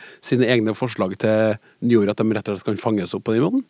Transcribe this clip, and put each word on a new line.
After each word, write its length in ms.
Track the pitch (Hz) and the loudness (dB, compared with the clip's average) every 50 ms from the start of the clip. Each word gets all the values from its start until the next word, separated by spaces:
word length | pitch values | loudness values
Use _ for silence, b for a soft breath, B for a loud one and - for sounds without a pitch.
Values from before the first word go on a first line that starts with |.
| B B B B | B B B B
sine 260 | B - 135 123 127 | B -2 2 2 4
egne 240 | 110 127 117 107 110 104 | 4 4 2 2 0 -2
forslag 380 | - 127 120 - - 98 92 95 | -4 -4 -6 -4 -2 -4 -4 -4
til 380 | - - 110 110 110 110 110 104 - b b b b | -2 0 2 2 2 2 2 0 -4 b b b b
nyord, 320 | - 120 120 110 101 98 107 | 0 4 4 4 4 2 0
at 60 | - | 0
de 60 | 110 | 0
rett 200 | 110 107 104 - | 0 0 -2 -2
og 120 | 107 101 90 | -6 -6 -6
slett 80 | - | -4
kan 100 | 110 104 98 | -6 -4 -2
fanges 360 | - 113 107 101 90 87 - | -2 -2 0 -2 -2 -4 -6
opp 100 | 98 - | -6 -4
på 60 | 110 110 | -2 0
den 80 | 120 147 | 0 0
måten? 200 | 185 240 269 247 | 0 -2 -4 -4